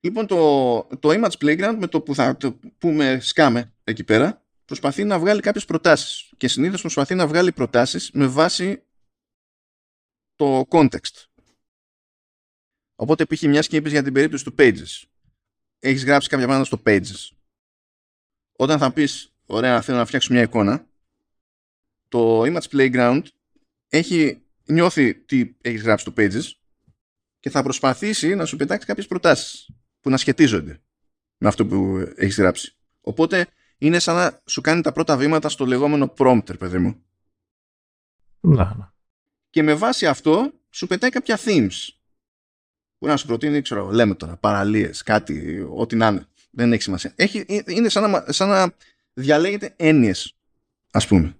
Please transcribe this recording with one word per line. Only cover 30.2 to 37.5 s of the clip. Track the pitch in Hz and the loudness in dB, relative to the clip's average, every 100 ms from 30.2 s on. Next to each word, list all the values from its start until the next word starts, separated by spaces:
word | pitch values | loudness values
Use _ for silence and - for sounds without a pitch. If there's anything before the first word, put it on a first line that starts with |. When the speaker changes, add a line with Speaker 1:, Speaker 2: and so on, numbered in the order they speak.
| - 131 147 104 73 76 _ _ _ _ _ _ | 0 2 2 2 -6 -16 _ _ _ _ _ _
Speaker 1:
με | 104 | -2
αυτό | - 101 | 0 -2
που | 98 95 95 - - | 0 -2 -2 -6 -4
έχεις | 101 101 | -2 2
γράψει. | 92 - - _ _ _ | 2 0 -10 _ _ _
Οπότε | - - 160 190 175 _ _ _ | -10 -2 0 0 -2 _ _ _
είναι | 147 170 | 0 2
σαν | 170 | 0
να | 170 175 - - | 0 -2 -4 -10
σου | - | -4
κάνει | 147 165 | 0 0
τα | 160 | 0
πρώτα | 147 160 139 | -2 0 0
βήματα | 139 156 151 | 2 0 -2
στο | - 127 | -4 -2
λεγόμενο | 127 147 147 131 - | 0 0 0 -2 2
prompt, | 127 120 - | 4 4 0
ρε | 95 | -10
παιδί | 90 90 | -6 -2
μου. | 87 - _ _ _ _ _ | -2 -2 _ _ _ _ _